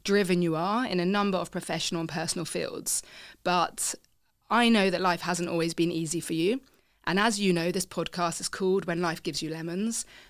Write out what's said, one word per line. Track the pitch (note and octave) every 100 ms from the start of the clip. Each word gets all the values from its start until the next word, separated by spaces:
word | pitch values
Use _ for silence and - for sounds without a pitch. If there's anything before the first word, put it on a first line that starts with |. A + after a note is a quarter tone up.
driven | - G3+ F#3 F3+
you | E3+ D#3
are | F3+ A3 B3+
in | F3+
a | F3
number | G3+ G3+ F#3
of | E3+
professional | F3+ - E3 - E3
and | E3
personal | D#3+ E3 F3 E3
fields. | F3 - D#3+ - - - - - -
But | F#3 F3+ E3 - - - _ _ _ _ _
I | A3 A#3
know | A3+ F#3+
that | F3
life | F#3 F3
hasn't | F3 F3 F3
always | E3+ E3
been | E3 E3+
easy | E3 D#3+ E3
for | -
you. | D#3+ F3+ C4+ - _ _ _ -
And | G3+
as | A3+ G3+
you | G3
know, | E3+ E3+
this | F#3 -
podcast | - E3 F3+ E3+ -
is | -
called | - F#3+ F#3+ F3+
When | E3+
Life | F3 D#3+
Gives | F3 D3
You | D#3
Lemons. | D#3+ E3 F3+ A3+ A3+ - -